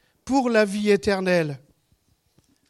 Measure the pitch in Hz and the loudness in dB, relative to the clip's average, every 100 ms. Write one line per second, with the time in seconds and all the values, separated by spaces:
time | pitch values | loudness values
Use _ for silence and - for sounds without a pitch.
0 | _ _ - 269 247 226 214 202 208 202 | _ _ -4 -2 2 2 0 0 0 0
1 | 208 196 185 180 156 135 _ _ _ _ | 0 -2 0 0 -2 -8 _ _ _ _
2 | _ _ _ _ _ _ _ | _ _ _ _ _ _ _